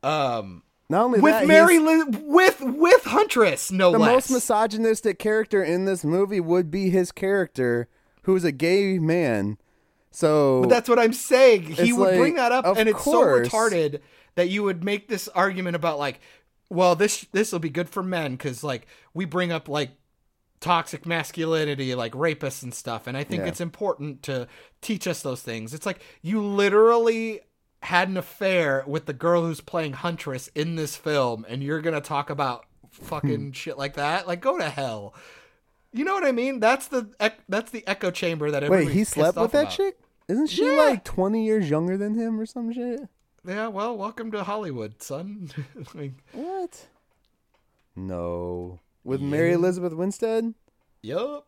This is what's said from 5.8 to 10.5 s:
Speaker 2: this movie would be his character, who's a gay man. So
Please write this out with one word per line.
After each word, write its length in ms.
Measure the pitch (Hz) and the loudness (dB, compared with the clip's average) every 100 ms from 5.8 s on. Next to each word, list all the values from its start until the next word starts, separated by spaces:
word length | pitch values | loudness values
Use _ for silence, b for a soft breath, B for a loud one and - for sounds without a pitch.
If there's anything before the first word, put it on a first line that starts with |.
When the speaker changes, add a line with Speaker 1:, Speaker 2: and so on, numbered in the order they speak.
| 190 | 0
Speaker 2:
this 180 | 185 | -2
movie 360 | 151 175 196 202 | 0 0 0 -2
would 320 | 165 180 170 | 0 0 0
be 180 | 175 190 | 0 0
his 220 | 185 180 | 2 0
character, 760 | - 196 202 175 - 123 120 117 _ _ _ | -4 -2 0 0 -2 0 0 -4 _ _ _
who's 200 | - 190 | 0 2
a 80 | 170 | 2
gay 440 | 135 160 190 202 190 | -2 0 2 2 0
man. 600 | 160 170 156 110 98 107 _ _ _ _ _ | 0 2 2 0 -2 -6 _ _ _ _ _
So 520 | - 160 151 143 | -2 2 4 4